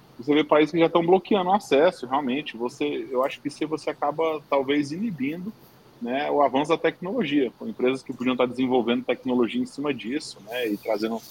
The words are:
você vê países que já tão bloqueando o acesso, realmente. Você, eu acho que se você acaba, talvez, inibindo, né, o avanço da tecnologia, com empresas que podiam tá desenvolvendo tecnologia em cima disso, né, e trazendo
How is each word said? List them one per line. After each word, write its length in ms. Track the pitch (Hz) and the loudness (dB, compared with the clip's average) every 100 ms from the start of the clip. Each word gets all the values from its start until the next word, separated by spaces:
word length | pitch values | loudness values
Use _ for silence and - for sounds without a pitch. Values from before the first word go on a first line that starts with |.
| - - | -20 -10
você 160 | 123 | 0
vê 100 | 147 | 2
países 260 | 151 151 151 | 4 4 4
que 80 | 170 | 4
já 100 | 165 | 4
tão 160 | 170 | 4
bloqueando 460 | 170 185 - 208 180 | 4 2 4 0 2
o 40 | |
acesso, 520 | 196 - 135 165 185 - | 0 4 4 4 2 -4
realmente. 500 | 135 143 131 147 113 | -2 -2 -4 -6 -6
Você, 520 | 120 120 147 143 110 | -6 -4 -4 -4 -4
eu 140 | 127 | -2
acho 160 | 135 - | -2 -4
que 100 | 143 | -10
se 140 | - | -6
você 260 | 156 156 - | -6 -4 -6
acaba, 520 | 147 147 151 160 156 139 | -4 -4 0 -2 -2 -2
talvez, 440 | 139 135 147 143 | 0 2 0 0
inibindo, 600 | 160 233 165 131 165 185 - - - - - | -4 -6 -4 -4 -6 -10 -12 -20 -20 -20 -12
né, 280 | 120 131 147 | -4 -2 0
o 120 | 143 | 4
avanço 280 | 139 127 151 | 4 2 0
da 60 | 156 | 0
tecnologia, 760 | 165 156 180 247 165 143 123 - | 0 -2 -4 -4 0 2 0 -2
com 120 | 117 | -10
empresas 340 | 110 123 131 | -2 0 0
que 100 | - | -6
podiam 240 | 135 123 127 | -4 -2 2
tá 80 | |
desenvolvendo 600 | 127 120 131 127 113 123 | 0 0 0 2 2 0
tecnologia 580 | 123 123 131 123 113 120 | -2 -4 -2 0 0 0
em 40 | 127 | -6
cima 280 | - 147 | -6 -6
disso, 420 | 127 107 139 - - | -6 -6 -8 -8 -14
né, 240 | 101 120 120 | -10 -6 -4
e 80 | 104 | -4
trazendo 440 | - 107 110 113 - | -2 -2 -2 -4 -10